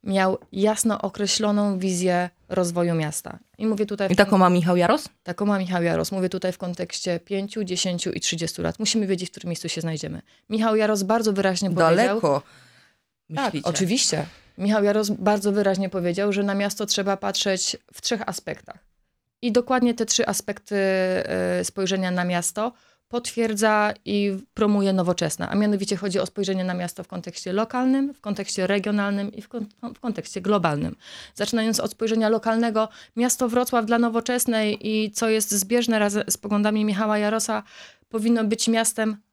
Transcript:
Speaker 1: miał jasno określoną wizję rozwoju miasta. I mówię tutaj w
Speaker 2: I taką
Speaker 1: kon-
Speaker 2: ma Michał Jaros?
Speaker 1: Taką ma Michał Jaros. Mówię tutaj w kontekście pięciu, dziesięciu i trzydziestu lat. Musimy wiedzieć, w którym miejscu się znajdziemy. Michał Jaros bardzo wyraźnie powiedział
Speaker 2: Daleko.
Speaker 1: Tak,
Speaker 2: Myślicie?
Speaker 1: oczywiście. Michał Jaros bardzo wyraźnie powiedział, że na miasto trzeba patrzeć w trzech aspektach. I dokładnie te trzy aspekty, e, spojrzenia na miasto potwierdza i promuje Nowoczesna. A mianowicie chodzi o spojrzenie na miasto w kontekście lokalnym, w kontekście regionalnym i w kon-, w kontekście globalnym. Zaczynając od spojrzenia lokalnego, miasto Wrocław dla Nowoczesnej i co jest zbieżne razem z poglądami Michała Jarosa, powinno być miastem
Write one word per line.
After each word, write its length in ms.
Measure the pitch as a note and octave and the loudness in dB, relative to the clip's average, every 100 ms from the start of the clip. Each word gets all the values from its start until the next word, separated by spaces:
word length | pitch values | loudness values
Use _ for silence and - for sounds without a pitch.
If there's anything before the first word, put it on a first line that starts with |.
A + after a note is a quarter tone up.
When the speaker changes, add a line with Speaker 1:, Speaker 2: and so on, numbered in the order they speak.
Speaker 1:
miał 340 | - G3 F#3+ F#3+ - | 0 2 2 0 -6
jasno 500 | G3 G#3 G#3+ A3+ G3+ | 0 2 2 0 0
określoną 760 | G3 - G3+ - G#3 G#3 G#3 F#3 | -4 -2 -2 0 2 2 2 0
wizję 500 | F#3+ F3 F3+ F3 F3+ _ _ | -2 0 2 0 -2 _ _
rozwoju 440 | F#3+ F3 E3+ F3 E3 | -2 0 0 2 0
miasta. 440 | D#3 - - - _ _ | -2 -6 -10 -16 _ _
I 80 | A3 | -2
mówię 180 | G#3 G#3 | 0 -2
tutaj 240 | G#3 G3 | -2 0
w 20 | |
Speaker 2:
I 40 | F#3 | 4
taką 140 | G3 | 6
Speaker 1:
kon- 100 | G3 | 8
Speaker 2:
ma 100 | F3+ | 8
Michał 280 | F3+ E3+ F3+ | 6 4 4
Jaros? 320 | F3 D4 - _ | 4 2 -2 _
Speaker 1:
Taką 220 | - F3 G#3 | -12 -4 0
ma 140 | G3+ | 0
Michał 240 | F3+ F3+ | 0 0
Jaros. 280 | E3+ E3 D#3+ | 0 0 -2
Mówię 180 | F#3+ F#3 | -2 -2
tutaj 220 | F#3 F#3 | -2 -4
w 60 | F3 | -4
kontekście 600 | F3+ F3 F3 - F#3 E3+ | -8 -6 -8 -6 -4 -4
pięciu, 440 | - G3 G3+ A3 | -4 -6 -4 -6
dziesięciu 480 | F#3+ F3+ F#3+ F3 F3+ | -4 -2 -2 -2 -4
i 80 | - | -4
trzydziestu 420 | - E3 E3 - | -4 -4 -6 -4
lat. 180 | E3 - | -4 -2
Musimy 280 | G#3+ A3+ G3 | 0 0 0
wiedzieć, 220 | F#3 F3+ | -2 -4
w 20 | |
którym 180 | - F3 | -8 -8
miejscu 200 | E3+ E3 | -6 -6
się 120 | - | -6
znajdziemy. 400 | E3 D#3 D3 E3 _ _ _ | -4 -4 -8 -10 _ _ _
Michał 260 | G#3+ A3+ A3 | 0 2 2
Jaros 280 | G#3+ G#3+ | 2 0
bardzo 300 | G3 A3+ A3 | 2 2 2
wyraźnie 360 | G3 F#3+ F#3 G3 | 2 2 2 0
powiedział 260 | E3+ E3 F3 | 4 4 6
Speaker 2:
Daleko. 460 | A3 G#3+ F3 C#3 - - - _ _ _ _ _ _ D#3 | 4 2 2 0 -2 -20 -20 _ _ _ _ _ _ -4
Speaker 1:
Tak, 100 | C4 | -2
Speaker 2:
Myślicie? 240 | D3 C3+ | -2 -2
Speaker 1:
oczywiście. 560 | D#3+ F#3 - - D#3+ E3 - _ - | 0 0 2 0 0 -4 -10 _ -4
Michał 260 | G3+ G#3+ | 0 4
Jaros 260 | G3+ G#3 G#3 | 4 2 0
bardzo 420 | G#3 F#3+ G#3 G#3 | 0 2 2 2
wyraźnie 380 | G3+ G3 F#3+ G3 | 2 2 0 -2
powiedział, 440 | F#3+ F3 F3 G3+ | -2 -2 0 0
że 100 | G3+ | 0
na 120 | G3+ G3 | 0 0
miasto 300 | G3+ - G#3 | -2 -4 -4
trzeba 320 | - G3 G3 | -2 0 -2
patrzeć 600 | G3+ F#3+ G3+ F#3+ - - _ | -2 -2 -2 0 -2 -6 _
w 80 | - | -10
trzech 280 | - A#3+ - | -6 -4 -4
aspektach. 480 | E3+ - D3+ - - _ _ _ _ _ _ | -8 -10 -12 -14 -20 _ _ _ _ _ _
I 100 | A#3+ | 2
dokładnie 420 | A3+ A#3+ B3+ B3 | 2 2 2 2
te 120 | A#3 A3 | 2 -2
trzy 220 | - - | 0 0
aspekty, 480 | G3 - G3+ - G3+ | -2 -4 -10 -4 0
e, 880 | G3 F#3+ F#3 F#3 - F3+ F3+ F3+ | 2 2 0 0 -2 -2 0 -2
spojrzenia 480 | F3+ - F#3 F#3+ F#3 | -4 -4 -2 0 0
na 120 | F3+ F3+ | -2 0
miasto 460 | F3 F3 - A3+ - _ _ _ | -2 -2 -4 -6 -6 _ _ _
potwierdza 840 | A#3+ A#3+ - A3+ G#3 A3 G#3+ G#3 - - | -6 -6 -2 -2 2 2 4 2 -2 -4
i 320 | G#3 G3+ F#3+ - | 0 0 -2 -8
promuje 400 | - G#3+ G#3 G3 | 0 2 4 4
Nowoczesna. 560 | F#3+ F3+ F3 D#3+ - F3 | 2 2 2 0 -2 -2
A 60 | G3+ | 0
mianowicie 400 | G#3 G3+ G3 F#3+ | 2 0 -2 -2
chodzi 220 | G3 F#3 | -2 -2
o 60 | F#3+ | -2
spojrzenie 380 | - F#3+ F#3+ | -4 -2 -2
na 100 | F#3 | -2
miasto 300 | F3+ F3 - | -4 -6 -8
w 40 | - | -12
kontekście 460 | F#3 F3 - F#3+ | -10 -12 -10 -4
lokalnym, 600 | F#3+ A3+ B3+ C4 C4+ C#4 | -2 -2 0 2 2 0
w 80 | C#4 | -4
kontekście 460 | G#3 G3+ G3 - F#3 | -6 -6 -4 -2 0
regionalnym 640 | G3+ G3 G#3 G3+ G3+ G3+ | 0 0 0 0 -2 -4
i 100 | A3 | -8
w 80 | - | -12
kon-, 180 | A#3+ G#3 _ A#3 A3+ | -10 -10 _ -14 -8
w 40 | |
kontekście 420 | B3 A#3+ - G3 | -6 -6 -8 -6
globalnym. 540 | F3+ G#3 E3+ D3 D#3+ - - - - - | 0 2 2 0 -4 -6 -18 -20 -18 -6
Zaczynając 440 | G#3 A#3 A3 A3 | -2 0 0 0
od 120 | G#3 | -2
spojrzenia 380 | - A3+ A3 G#3+ | -4 -2 2 2
lokalnego, 600 | A3 A3+ A3+ A#3 A3 A3 - - - | 2 2 0 2 0 -2 -6 -12 -2
miasto 340 | A#3+ - B3 | 0 2 0
Wrocław 360 | A#3+ B3 A#3+ A3 | 2 2 0 2
dla 140 | A#3 | 2
Nowoczesnej 880 | A#3+ A3+ A#3 B3 B3 A3 G#3+ G#3 G#3+ | 2 0 0 -2 0 2 0 -2 -2
i 240 | G#3+ G#3+ | -2 -2
co 180 | - A3+ | -2 2
jest 220 | A3 G#3 | 2 2
zbieżne 480 | G3+ F#3+ A#3+ A#3 A3 | -2 2 2 2 2
razem 240 | G#3 G#3 - | 2 0 -2
z 80 | - | -4
poglądami 480 | G3+ G#3 G#3 G#3+ G#3+ | 0 2 2 2 0
Michała 320 | G3 G#3+ G#3+ | 0 0 2
Jarosa, 460 | G#3 A3 A3 G#3+ G#3 - - _ _ | 0 0 -2 -4 -6 -20 -20 _ _
powinno 340 | A3+ A3 A#3 | -2 2 2
być 240 | A3 A3 - | 2 0 2
miastem 500 | A3+ A3+ - A3 G#3 _ | 2 2 0 -2 -4 _